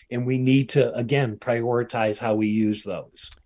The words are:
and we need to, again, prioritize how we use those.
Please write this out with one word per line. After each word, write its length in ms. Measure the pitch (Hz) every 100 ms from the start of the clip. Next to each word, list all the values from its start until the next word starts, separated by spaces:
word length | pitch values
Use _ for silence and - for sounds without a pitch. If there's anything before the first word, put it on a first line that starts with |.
| -
and 160 | 123 123
we 120 | 131
need 320 | 127 135 131
to, 240 | 143 120 123
again, 400 | 117 139 127 107
prioritize 800 | - 120 120 120 117 120 110 104
how 160 | 117
we 140 | 107 107
use 360 | 107 107 104
those. 460 | 104 85 - - - -